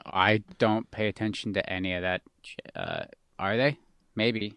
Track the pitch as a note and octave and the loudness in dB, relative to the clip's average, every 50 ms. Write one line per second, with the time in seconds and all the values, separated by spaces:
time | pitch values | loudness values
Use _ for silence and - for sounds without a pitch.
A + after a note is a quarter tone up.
0 | - - - F#2+ F#2 G2+ A2 A2 - - - - A#2+ A2 G#2+ A2 - - - - | -12 -4 2 4 6 6 6 4 2 -4 -2 2 2 4 4 2 0 -4 -4 -2
1 | G#2+ G#2+ F#2+ - A2 G#2+ G2+ - - A2 F#2+ G2 - - F#2 F#2 F#2+ F#2+ F2+ F2+ | -2 -2 -2 -2 -2 -2 -2 -4 -4 -4 -2 -2 -2 -2 -2 -4 -2 -2 -2 -2
2 | F2+ F2+ F2+ F2+ - _ _ _ - - - - - - - - - G1+ G1+ G1+ | 0 -2 -2 -2 -4 _ _ _ -20 -20 -18 -18 -16 -14 -10 -8 -6 -6 -6 -6
3 | - - - - _ _ _ - F#2+ G2 G#2+ A#2 C3 D3 D3 - _ _ _ _ | -8 -10 -14 -20 _ _ _ -4 -2 0 2 2 2 2 0 -2 _ _ _ _
4 | _ _ - G#2+ A2 A#2+ A2+ A2 G#2 G#2 - | _ _ -4 0 0 0 0 0 -4 -6 -8